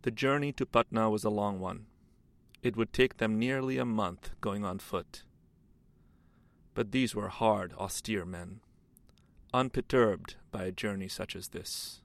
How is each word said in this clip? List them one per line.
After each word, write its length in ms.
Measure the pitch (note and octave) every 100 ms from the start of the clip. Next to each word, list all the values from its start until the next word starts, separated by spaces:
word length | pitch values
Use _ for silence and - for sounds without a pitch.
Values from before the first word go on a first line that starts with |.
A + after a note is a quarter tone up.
The 100 | -
journey 400 | A2+ C3+ C#3+ C#3+
to 140 | C3+ B2+
Patna 440 | A#2 A2+ A2+ A2
was 140 | G#2+
a 60 | A2
long 280 | G#2 G2+ F#2+
one. 280 | F#2 F#2 A2 _ - _ _ _ _ -
It 140 | B2 A2
would 160 | A2+
take 240 | - B2+ -
them 240 | A2 A2
nearly 380 | A#2+ C3+ C3 C3
a 60 |
month 560 | B2 A2 F#2+ G2 - -
going 240 | G#2+ G2+
on 140 | G2+ F#2
foot. 460 | - A2+ - - - _ _ _ _ _ _ _ _ _ _ _ _ _ -
But 180 | - G#2
these 220 | B2+ B2
were 140 | G#2 G2+
hard, 440 | - A2+ G#2 F2+
austere 500 | - G2 - - G#2
men, 360 | F2+ F2 F2+ G#2+ _ _ _ _ - - _ - -
unperturbed 840 | B2+ C3 - - C3 A2+ F#2 - - -
by 120 | G#2+
a 80 | F#2
journey 360 | F#2 G#2+ G2 F#2+
such 260 | - F#2
as 140 | - F#2+
this. 540 | - - - - -